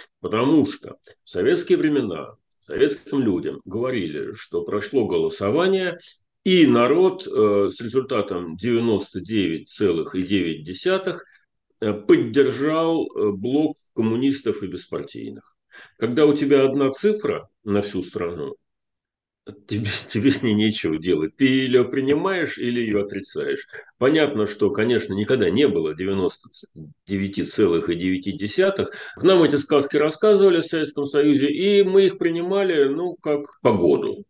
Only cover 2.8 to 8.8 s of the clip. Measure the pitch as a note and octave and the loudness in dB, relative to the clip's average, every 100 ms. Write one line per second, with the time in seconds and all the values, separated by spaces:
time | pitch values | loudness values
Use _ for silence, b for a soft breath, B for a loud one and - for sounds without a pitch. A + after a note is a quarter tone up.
2.8 | D3 - - C#3+ A#2 F2 D2 C2+ - G2 | 0 0 -6 -2 0 0 -4 -10 -10 -6
3.8 | B2+ B2 E2 D2 - - - - - G#2 | -4 -4 -6 -6 -10 -12 -8 -6 -4 -6
4.8 | - C#3 G#2 E2+ D#2+ - G2 C#3 F#3 F#3+ | -2 -2 0 0 -2 -2 -2 0 2 0
5.8 | F3+ F3 B B _ _ G3 F#3 C#3+ A#2+ | -2 -8 B B _ _ 2 6 6 6
6.8 | A#2+ D#3 F#3 F3+ - - G#2+ G2+ G2 - | 4 4 4 0 -6 2 4 4 0 -2
7.8 | A#2 C3 B2+ A#2+ G2+ F2+ F2 D#2+ A2 A#2 | -4 -4 -2 -2 -2 -6 -8 -6 -2 0